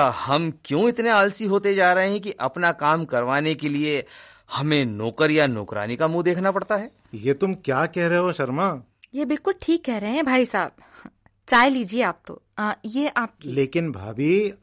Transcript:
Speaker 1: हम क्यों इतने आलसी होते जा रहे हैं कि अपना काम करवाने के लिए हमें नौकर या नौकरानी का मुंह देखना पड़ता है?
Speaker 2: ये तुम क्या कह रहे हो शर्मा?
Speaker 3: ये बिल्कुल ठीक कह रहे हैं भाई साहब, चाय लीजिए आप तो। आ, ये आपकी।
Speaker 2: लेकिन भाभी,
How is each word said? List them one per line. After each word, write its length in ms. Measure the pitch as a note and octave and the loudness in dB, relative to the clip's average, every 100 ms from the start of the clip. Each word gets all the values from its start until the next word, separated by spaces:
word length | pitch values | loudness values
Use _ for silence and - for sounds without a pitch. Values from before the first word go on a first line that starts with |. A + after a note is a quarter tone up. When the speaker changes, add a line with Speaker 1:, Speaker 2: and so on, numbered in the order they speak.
| C3+ A#2 | 6 2
Speaker 1:
हम 340 | C3 D3 E3 D#3 | -2 0 0 -6
क्यों 240 | - C#3+ A#3 | -4 0 2
इतने 220 | A#3+ A3+ | 2 2
आलसी 340 | G#3+ G3+ G3 G#3+ | 4 2 0 0
होते 280 | G3+ G3+ | 0 2
जा 180 | G3 F3+ | 4 4
रहे 180 | F3+ F#3+ | 4 2
हैं 100 | G#3 | -2
कि 120 | G3+ - | -6 -6
अपना 320 | C3 F3 F3 | -6 0 0
काम 300 | D#3+ D3 E3 D#3 | 2 2 0 0
करवाने 480 | B2 A#2+ C#3 D#3 | -2 0 0 0
के 140 | D3+ D3 | -2 -2
लिए 360 | C#3+ D3+ C#3+ - - - - - | -2 0 -2 -4 -14 -20 -20 -12
हमें 340 | - D3+ D3+ B2 | -4 0 2 0
नौकर 440 | G#2 A2+ A2+ D#3 | -2 -4 0 2
या 160 | D3+ C#3+ | 4 2
नौकरानी 480 | A2+ G2 G#2 G#2+ B2 | 0 -6 -6 -6 -2
का 120 | D#3+ | 0
मुंह 160 | E3 | 0
देखना 260 | F3 F3 F#3+ | 0 0 0
पड़ता 260 | F#3+ F#3 G#3 | -2 -2 -4
है? 140 | A3+ _ _ | -4 _ _
Speaker 2:
ये 200 | A2 A#2 | -6 -2
तुम 200 | C#3 F#3+ F#3+ | 0 0 -2
क्या 280 | - C3 E3+ | -2 0 0
कह 200 | F3 E3+ | 0 0
रहे 120 | F3 | 2
हो 140 | F3+ | 0
शर्मा? 400 | D#3+ B2+ C#3 F#3+ C#3+ A2+ _ _ | -2 -2 0 -2 -4 -12 _ _
Speaker 3:
ये 100 | C4 | -6
बिल्कुल 300 | C#4 D4 - F#4 | -4 -2 -2 -4
ठीक 220 | - E4+ | -2 -2
कह 140 | C4+ A3 | -2 -4
रहे 120 | G#3 | -2
हैं 140 | C4+ C#4+ | -2 2
भाई 180 | B3+ B3 | 2 2
साहब, 260 | G3+ E3 _ - - - _ _ _ - | 0 -4 _ -20 -20 -20 _ _ _ 2
चाय 200 | A#3+ C4 | 4 4
लीजिए 320 | C4 G3 A3+ | 2 -2 -2
आप 180 | G#3 E3+ - | -2 -4 -12
तो। 140 | - _ - | -20 _ -6
आ, 140 | G#3 - A3+ | -6 -6 -6
ये 220 | B3 D4 | -4 -2
आपकी। 400 | - A3+ _ C#3+ | -2 -6 _ -6
Speaker 2:
लेकिन 400 | C3 C3+ E3+ E3 | -2 0 0 -2
भाभी, 600 | G2+ G2+ A2 D3 F#3+ G#3 G3 | -6 -10 -2 2 2 0 -4